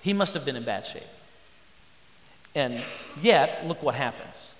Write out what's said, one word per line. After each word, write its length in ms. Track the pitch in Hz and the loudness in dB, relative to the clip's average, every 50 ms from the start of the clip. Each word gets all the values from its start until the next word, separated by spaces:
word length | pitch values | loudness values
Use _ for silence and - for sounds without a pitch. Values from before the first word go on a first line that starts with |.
He 120 | - 185 202 | 0 0 2
must 220 | 202 202 180 - | 2 2 2 0
have 100 | 165 139 | -2 -2
been 120 | 139 131 | -2 -4
in 80 | 120 117 | -2 -2
bad 220 | 117 107 92 - | -2 -4 -4 -4
shape. 160 | - - - - - - - - - - - - - - - - - - - - - - - - - - - - - - - - - - | -8 -12 -12 -14 -16 -20 -20 -20 -20 -20 -20 -20 -20 -20 -20 -20 -20 -20 -20 -20 -20 -20 -20 -20 -20 -20 -20 -20 -20 -20 -20 -20 -6 -2
And 280 | 151 139 123 123 120 120 - - - - - - 143 | 0 0 0 -2 -6 -8 -8 -10 -12 -14 -14 -12 2
yet, 460 | 156 233 214 160 139 156 - - - | 6 8 8 8 6 4 2 -4 -4
look 160 | 165 165 - - | -4 -6 0 0
what 120 | 143 113 | -2 0
happens. 600 | 127 139 120 - - - - - - - - - | 0 -2 -4 -4 -6 -14 -16 -16 -16 -16 -16 -18